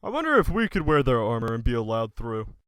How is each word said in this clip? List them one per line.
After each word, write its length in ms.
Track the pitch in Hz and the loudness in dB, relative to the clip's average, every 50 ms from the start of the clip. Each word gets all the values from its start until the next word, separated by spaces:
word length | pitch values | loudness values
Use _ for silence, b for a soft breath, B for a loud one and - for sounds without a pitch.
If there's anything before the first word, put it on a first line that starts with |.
| - | -10
I 60 | - | -6
wonder 260 | 226 302 330 320 302 | -6 -4 -2 4 4
if 120 | 247 170 - | 4 4 4
we 180 | 170 220 226 | 2 0 0
could 140 | 208 - 190 | 0 0 -2
wear 220 | 156 147 156 147 135 | 0 2 4 4 4
their 180 | 123 127 117 | 4 2 2
armor 320 | 110 107 117 113 117 113 113 | 2 0 -2 -2 -2 -4 -4
and 100 | 117 117 | -2 -2
be 100 | 120 120 | 0 0
allowed 400 | 117 113 107 113 113 113 110 _ | 0 -2 -2 -2 -2 -2 -4 _
through. 400 | - 113 117 113 110 107 101 - _ _ | -8 -8 -6 -6 -6 -8 -10 -14 _ _